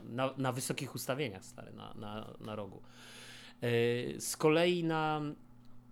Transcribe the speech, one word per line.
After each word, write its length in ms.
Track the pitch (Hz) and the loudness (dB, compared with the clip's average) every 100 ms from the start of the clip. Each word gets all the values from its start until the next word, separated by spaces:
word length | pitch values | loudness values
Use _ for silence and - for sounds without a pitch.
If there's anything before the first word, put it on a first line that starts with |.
na, 300 | 120 120 131 139 | -8 -2 -2 0
na 160 | 131 | 0
wysokich 420 | 127 - - 135 | 0 -2 -4 -4
ustawieniach, 500 | 127 - 131 117 95 | -6 -2 -2 -2 -4
stary, 280 | - - - | -12 -14 -14
na, 220 | 110 107 | -12 -12
na, 400 | 107 107 107 - - | -10 -8 -8 -8 -10
na 160 | 113 107 | -8 -6
rogu. 260 | 101 - - - - - - - - - | -6 -10 -16 -18 -18 -16 -16 -16 -16 -4
Yy, 580 | 120 120 117 120 123 - | 2 4 4 4 0 -4
z 160 | - - | -4 4
kolei 480 | 156 156 175 180 | 6 8 6 6
na, 360 | 165 160 156 151 147 - - - - - - | 4 2 2 2 -2 -6 -14 -18 -16 -16 -14